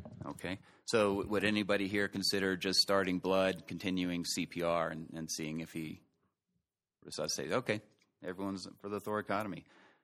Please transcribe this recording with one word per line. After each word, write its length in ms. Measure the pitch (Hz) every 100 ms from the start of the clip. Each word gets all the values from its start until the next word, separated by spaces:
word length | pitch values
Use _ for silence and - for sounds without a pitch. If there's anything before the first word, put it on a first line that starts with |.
| - - 69
Okay. 300 | 73 85 95 - - -
So 360 | 117 101 98 92
would 160 | 101
anybody 440 | 104 107 101 101 98
here 200 | 104 101
consider 480 | 98 95 101 95 92
just 240 | 95 87
starting 400 | - 98 92 90
blood, 440 | 92 95 95 87 -
continuing 560 | 87 98 92 90 87 82
C 200 | - 82
P 180 | 85
R, 260 | 85 85 82
and, 180 | 80 82 80
and 140 | 80
seeing 300 | - 78 80
if 120 | 82
he 300 | 85 78 85 _ _ _ _ _ _ _ _ _ _ 80
resuscitates? 440 | - 76 - 71
Okay. 300 | 113 123 107 - _ _ _
Everyone's 440 | - 90 98 95 92 -
for 80 | 101
the 100 | 101
thoracotomy. 640 | 107 107 101 101 107 90 - - - _